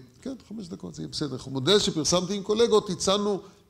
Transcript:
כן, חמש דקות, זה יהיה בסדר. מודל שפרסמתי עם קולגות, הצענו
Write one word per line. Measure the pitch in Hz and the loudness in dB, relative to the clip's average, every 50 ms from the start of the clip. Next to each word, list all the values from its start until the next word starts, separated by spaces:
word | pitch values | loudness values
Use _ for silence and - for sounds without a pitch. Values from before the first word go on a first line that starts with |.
| - - _ - | -10 -18 _ -14
כן, | - 262 269 214 - - | -12 -12 -12 -12 -14 -14
חמש | 208 226 196 165 | -12 -12 -12 -12
דקות, | 190 - - 175 160 | -12 -12 -12 -12 -10
זה | 156 | -10
יהיה | 156 151 | -12 -10
בסדר. | 123 - 156 143 127 123 - 135 | -6 -6 -6 -6 -6 -8 -8 -6
מודל | 135 135 127 147 202 208 | -6 -2 2 4 4 4
שפרסמתי | 202 196 160 156 143 - 175 180 185 165 208 | 4 2 0 0 0 2 2 2 2 0 -4
עם | 202 185 | -6 -2
קולגות, | - 214 220 233 226 208 208 - - | -2 2 4 4 6 6 4 4 2
הצענו | 180 - - 190 190 208 202 208 202 170 - - - _ _ _ | -4 -2 0 2 2 2 2 0 -2 -2 -4 -10 -20 _ _ _